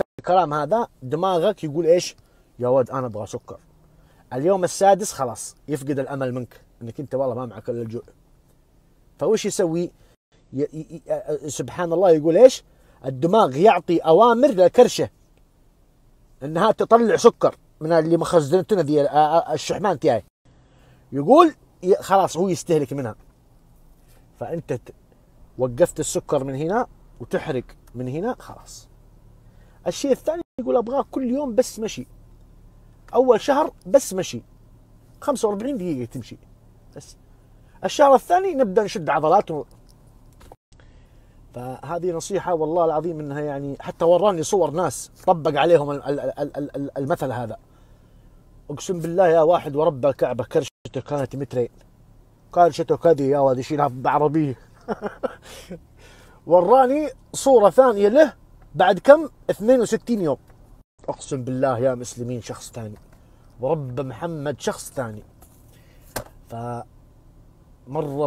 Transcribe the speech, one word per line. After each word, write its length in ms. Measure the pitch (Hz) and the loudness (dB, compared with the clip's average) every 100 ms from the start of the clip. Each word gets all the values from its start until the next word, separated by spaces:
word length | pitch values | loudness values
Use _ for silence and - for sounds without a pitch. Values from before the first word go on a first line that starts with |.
| - - | -6 -8
الكلام 340 | - 185 156 | 0 0 0
هذا 340 | 151 147 220 233 _ | -2 -2 -2 -2 _
دماغك 600 | 127 156 190 175 196 - | -8 -4 0 0 0 -2
يقول 220 | 156 147 160 | -6 -2 4
إيش؟ 300 | 180 - - _ _ _ - | 4 2 -12 _ _ _ -6
"يا 80 | 123 | 0
ولد 220 | 135 123 | 0 0
أنا 180 | 135 123 | -6 -8
أبغى 180 | 104 104 | -10 -10
سكر." 340 | 120 - 87 _ _ _ _ _ _ _ | -12 -14 -20 _ _ _ _ _ _ _
اليوم 300 | 131 165 190 | -2 0 0
السادس 500 | 175 - 196 190 208 | -2 2 4 4 2
خلاص 420 | - 127 107 - - - | -4 -8 -8 -16 -16 -8
يفقد 320 | 147 135 139 | -6 -4 -6
الأمل 340 | 131 139 131 | -6 -6 -6
منك، 280 | 127 120 - _ _ | -6 -10 -16 _ _
إنك 180 | 117 131 | -14 -14
أنت 160 | 135 131 | -8 -4
والله 200 | 135 117 | -4 -4
ما 100 | 123 | -10
معك 240 | 101 - | -12 -10
إلا 120 | 120 | -8
الجوع. 220 | 113 113 - _ _ _ _ _ _ _ _ _ _ _ | -8 -12 -16 _ _ _ _ _ _ _ _ _ _ _
فوش 260 | 151 220 208 | -2 0 -2
يسوي؟ 460 | - 175 165 175 - _ _ _ _ _ | -2 -2 -2 -6 -10 _ _ _ _ _
ي-، 80 | 131 | -8
ي-، 400 | 147 156 151 156 - | -6 -8 -16 -18 -8
ي-، 40 | |
آه، 360 | 151 - 147 151 | -8 -6 -8 -8
سبحان 460 | - 120 117 175 | -10 -10 -8 -4
الله، 160 | 165 190 | 2 4
يقول 280 | 160 160 175 | 4 4 6
إيش؟ 260 | 254 - - _ _ _ 131 | 6 6 -10 _ _ _ -12
الدماغ 500 | 127 165 220 170 135 | -4 0 2 2 4
يعطي 420 | 214 180 - 165 | 2 2 -2 -2
أوامر 500 | 160 170 240 233 285 | 2 4 4 4 2
للكرشة 600 | 185 175 - 226 - 123 - _ _ _ _ _ _ _ _ _ _ _ _ | 4 4 6 4 2 -6 -8 _ _ _ _ _ _ _ _ _ _ _ _
إنها 280 | 139 170 214 | -8 0 0
تطلع 440 | - 247 233 226 160 | 0 4 4 4 4
سكر 400 | 233 - 139 - _ _ | 4 4 0 -2 _ _
من 120 | 156 | 0
اللي 260 | 170 156 165 | 2 2 0
مخزنتنا 640 | 156 170 139 185 - 196 | 2 2 2 0 0 -2
ذي، 200 | 147 151 | 0 0
آه، 40 | 139 | 2
آه، 480 | 143 151 165 160 | 2 4 2 0
الشحمان 460 | 151 - - 202 160 | -6 -6 -4 -2 0
تياي. 240 | 151 113 - _ _ _ _ _ _ _ _ | 0 0 -4 _ _ _ _ _ _ _ _
يقول 440 | 135 151 302 330 - _ _ | -4 6 6 6 2 _ _
ي-، 120 | 180 - | 0 0
خلاص 420 | - 190 175 160 | 2 2 2 0
هو 120 | 196 | -2
يستهلك 440 | 165 - 156 139 | -2 0 0 0
منها. 220 | 139 117 - _ _ _ _ _ _ _ _ _ _ _ _ | -6 -8 -12 _ _ _ _ _ _ _ _ _ _ _ _
فأنت 340 | 117 170 - | -10 -10 -8
ت-، 200 | 127 - - _ _ _ _ - - | -10 -10 -20 _ _ _ _ -20 -6
وقفت 420 | 127 120 175 - | -4 0 0 0
السكر 440 | 139 175 - 147 | -6 -6 -2 -2
من 120 | 135 135 | -2 -6
هنا 320 | 160 226 - - - - | -4 -2 -4 -10 -20 -20
وتحرق 440 | - 185 156 127 - - - 120 | -8 -6 -4 -8 -8 -18 -18 -10
من 120 | 127 | -8
هنا، 280 | 151 226 - | -6 -6 -8
خلاص. 480 | - - - - - _ _ - - - - - - - 180 | -14 -20 -20 -20 -20 _ _ -20 -20 -20 -20 -20 -20 -10 -10
الشيء 240 | - 277 | -6 -2
الثاني 300 | 247 - 339 - - | -2 -2 -6 -10 -10
يقول: 180 | 254 254 | -2 -2
"أبغاه 280 | 220 269 - | 0 -4 -4
كل 180 | - 247 | -6 -4
يوم 260 | 269 285 214 | -4 -2 -2
بس 240 | - - | -2 -6
مشي. 280 | 220 - 127 - - - - - - - - - - | -10 -10 -16 -20 -20 -20 -20 -20 -20 -20 -20 -20 -2
أول 280 | 233 254 214 | 2 4 2
شهر 300 | - 277 294 - 180 | 2 -2 -2 -6 0
بس 280 | 262 - | 0 0
مشي. 280 | 190 165 113 - _ - - _ _ _ _ | -6 -8 -10 -16 _ -20 -20 _ _ _ _
خمسة 260 | - 254 214 | -6 -2 -2
وأربعين 300 | 202 254 254 | -2 -6 -6
دقيقة 340 | 180 135 117 | -6 -6 -8
تمشي. 260 | 127 - 120 _ - _ _ - - | -12 -14 -20 _ -20 _ _ -20 -20
بس. 220 | - - _ - _ - - _ | -20 -20 _ -20 _ -20 -20 _
الشهر 320 | 285 - 277 262 | -6 4 6 6
الثاني 400 | - 349 381 269 | 4 0 0 0
نبدأ 280 | 214 185 | 0 0
نشد 260 | 202 208 147 | -2 -4 -4
عضلات 420 | 151 151 196 202 | 0 2 2 2
و-". 120 | 151 120 - - _ - - - - - - _ - - - - - _ - - | -8 -10 -20 -20 _ -20 -20 -20 -20 -20 -20 _ -20 -20 -20 -20 -20 _ -20 -20
فهذه 580 | - 127 127 131 170 180 | -16 -14 -14 -10 -6 -4
نصيحة 420 | 165 - 202 - | -6 -6 -6 -2
والله 320 | 165 156 175 165 | -2 0 0 0
العظيم 340 | 151 156 156 | 0 -4 -8
إنها، 220 | 147 143 | -8 -8
يعني، 360 | 151 139 143 135 | -6 -6 -8 -10
حتى 260 | 180 - 170 | -12 0 2
وراني 380 | 175 208 170 | 4 2 0
صور 280 | 151 202 151 | -2 0 0
ناس 400 | 156 160 - - - - | -2 -4 -6 -14 -4 0
طبق 320 | 175 160 143 | 0 0 0
عليهم 320 | 165 160 143 | 4 4 2
ال-، 120 | 143 | -6
ال-، 160 | 139 143 | -6 -6
ال-، 380 | 131 - 147 139 | -6 -6 -8 -8
ال-، 180 | 143 139 | -10 -8
ال-، 220 | 139 143 | -8 -8
المثل 340 | 139 165 135 | -4 -4 -4
هذا. 260 | 117 113 107 _ _ _ - _ - - - _ - - | -6 -8 -12 _ _ _ -20 _ -20 -20 -20 _ -20 -16
أقسم 300 | 143 - 170 | -12 -8 -6
بالله 280 | 165 170 180 | -2 2 4
يا 140 | 165 | 4
واحد 340 | 156 170 151 143 | 4 2 -2 0
ورب 300 | 165 135 143 | 0 0 -2
الكعبة، 380 | - 139 120 | 0 -4 -4
كرشته 580 | 117 160 135 - - 131 - | -4 -4 -4 -12 -12 -12 -6
كانت 280 | 147 131 139 | -6 -6 -8
مترين. 340 | 139 127 117 - _ _ _ _ _ _ _ | -6 -4 -4 -8 _ _ _ _ _ _ _
كرشته 460 | 175 170 147 160 143 | 4 4 2 -2 0
كذي 320 | 170 147 135 | 2 2 0
يا 100 | 143 | 2
ولد، 200 | 135 127 | 2 0
يشيلها 280 | 123 147 143 | -4 -2 -2
بعربية. 680 | 127 139 143 147 160 147 120 - _ - | -2 -2 0 2 0 -2 -6 -16 _ -12
<laughs> 1600 | - 208 - - - - - - 170 - _ - - - _ - | -8 -10 -10 -12 -12 -20 -20 -18 -20 -20 _ -20 -20 -20 _ 2
وراني 640 | 180 180 254 254 294 294 - _ | 4 6 6 6 2 -2 -8 _
صورة 360 | - 277 247 202 | -2 4 6 8
ثانية 380 | 262 262 202 202 | 6 4 4 4
له 260 | 269 285 - _ - - 147 | 6 4 0 _ -20 -12 0
بعد 240 | 180 180 | 2 4
كم؟ 300 | - 277 202 - - | 6 6 6 -8 -10
اثنين 320 | 170 214 254 | -2 2 2
وستين 400 | 202 220 - 220 | 2 -4 -2 -2
يوم. 160 | 160 123 _ - - - _ _ - | -2 -4 _ -20 -20 -20 _ _ -12
أقسم 340 | - - 139 | -12 -10 -8
بالله 360 | 123 131 135 117 | -6 -2 -2 0
يا 160 | 131 123 | -2 -2
مسلمين، 460 | 123 120 120 120 | -10 -10 -10 -10
شخص 300 | - - - | -12 -16 -16
ثاني. 260 | 123 107 104 - - _ _ _ - | -14 -14 -16 -20 -20 _ _ _ -8
ورب 400 | 131 160 131 123 | -4 -4 -4 -8
محمد، 600 | 131 117 170 160 147 123 | -8 -8 -10 -6 -8 -6
شخص 300 | 214 - - | -6 -8 -10
ثاني. 320 | - 117 107 - _ - _ - _ _ - - - - - - | -10 -10 -12 -18 _ -20 _ -20 _ _ -20 -18 -18 -18 -20 -18
فمرة، 360 | 117 120 120 - _ _ _ _ _ _ _ _ _ 123 147 151 139 | -14 -12 -12 -14 _ _ _ _ _ _ _ _ _ -10 -8 -6 -4